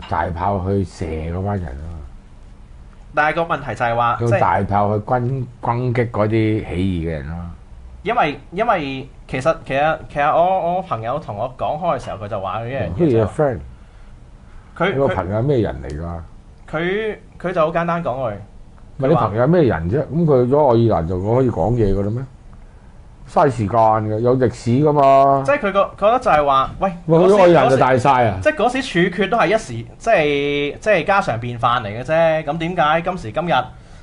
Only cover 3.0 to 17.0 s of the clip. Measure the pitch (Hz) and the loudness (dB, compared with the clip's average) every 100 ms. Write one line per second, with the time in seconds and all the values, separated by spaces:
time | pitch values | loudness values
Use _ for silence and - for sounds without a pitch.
3 | - 151 156 160 165 151 135 - 117 117 | -8 -2 0 0 -2 -4 -6 -4 -2 0
4 | 120 117 117 113 98 92 98 101 104 107 | 0 0 0 2 2 0 0 0 2 0
5 | - 127 120 135 120 - 120 120 127 120 | -2 -2 -2 -4 -8 -8 -4 -2 0 -2
6 | 117 104 107 110 110 107 - 85 95 87 | -2 0 0 2 2 -2 -4 -4 -2 -2
7 | 80 78 69 85 87 82 - - - - | -4 -6 -8 -10 -12 -16 -20 -20 -20 -10
8 | 185 240 160 131 - 175 233 190 139 135 | -4 0 0 -2 -8 -4 0 0 -2 -8
9 | - - - - 151 - - 135 156 156 | -12 -16 -8 -2 -2 -2 -2 0 0 -2
10 | - 147 143 143 175 190 170 180 175 117 | -6 -2 0 2 2 0 -2 -4 -4 -6
11 | 113 147 160 104 127 - 110 147 175 135 | -6 -6 -8 -8 -8 -6 -6 -4 -4 -4
12 | 101 92 104 107 95 104 117 135 104 92 | -6 -10 -8 -8 -6 -6 -6 -6 -6 0
13 | 165 113 104 - 143 95 - - - - | 2 2 0 0 -2 -2 -10 -20 -20 -20
14 | - - - - - - - - 175 135 | -20 -20 -20 -20 -20 -20 -14 -6 -2 0
15 | 139 95 90 107 135 131 87 65 65 73 | 0 0 -2 -2 0 0 0 -4 -10 -8
16 | 85 85 82 - - - - 156 175 208 | -8 -10 -14 -20 -20 -20 -10 -6 -4 -4